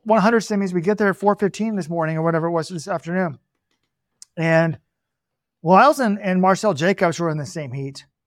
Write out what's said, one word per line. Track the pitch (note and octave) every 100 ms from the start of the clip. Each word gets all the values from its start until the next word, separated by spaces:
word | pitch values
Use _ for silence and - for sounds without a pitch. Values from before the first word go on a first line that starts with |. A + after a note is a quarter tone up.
one | G#3+ A3
hundred | G3 A#3
semis, | - G3+ G3
we | F3+
get | E3 G#3
there | G3+
at | F3
four | G3+ G3+
fifteen | G3 - A3 G3+
this | D#3
morning | E3+ D#3+ D#3+
or |
whatever | E3 E3 E3
it |
was | E3 D#3
this | F3+ F#3+
afternoon. | F3 D#3+ F3+ F3+ B2+ _ _ _ _ _ _ _ _ - -
And | E3 E3 E3 - _ _ _ _ _ _ _ _
Lyles | D#3+ F#3+ C4+ D#4
and, | A#3 G3+
and | G3+ F#3
Marcel | F#3 F3+ G#3+
Jacobs | C#3+ E3+ F#3+ F3 E3
were | E3+
in | D3+
the | C#3
same | - C#3
heat. | C3+ C#3 C3+ - _